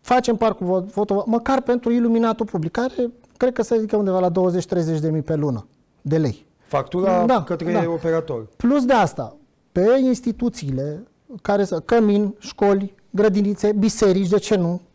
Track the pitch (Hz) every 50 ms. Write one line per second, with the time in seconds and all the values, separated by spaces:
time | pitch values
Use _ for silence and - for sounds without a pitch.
0 | _ - 247 254 240 - 226 214 226 220 208 - 185 175 185 185 180 202 - -
1 | 208 208 196 196 - - 220 233 233 - 269 262 247 - 240 247 240 233 233 240
2 | 233 233 226 226 226 226 220 226 226 208 - 180 156 165 _ - 240 254 - -
3 | 247 240 240 - _ _ _ _ 247 254 247 - 226 - 233 220 220 208 - 208
4 | 214 190 185 185 180 180 170 190 180 185 175 180 165 - 190 180 165 156 165 156
5 | 151 160 156 160 143 - 165 151 147 147 127 110 101 _ _ _ _ _ _ _
6 | _ - 151 160 156 131 101 - - _ _ _ _ _ - 139 135 - - 180
7 | 185 190 185 180 180 233 254 226 165 - 180 170 175 160 214 214 170 165 170 160
8 | - 165 160 165 160 160 135 117 110 - _ _ - 233 277 294 254 247 269 233
9 | 196 160 - - 123 - - - _ _ _ _ _ _ _ 180 185 214 247 269
10 | 262 262 247 - - 233 214 - 240 240 - - 156 139 131 131 135 147 151 170
11 | 233 _ _ _ _ _ 262 208 _ - 202 202 202 190 185 160 - - 240 233
12 | 220 208 208 208 208 202 208 - - - - - 208 202 202 196 196 196 - _
13 | _ _ - 185 208 220 185 208 208 202 208 - - 208 214 208 196 220 - -
14 | 226 196 185 190 196 175 202 202 - - 226 190 175 170 175 180 - _ _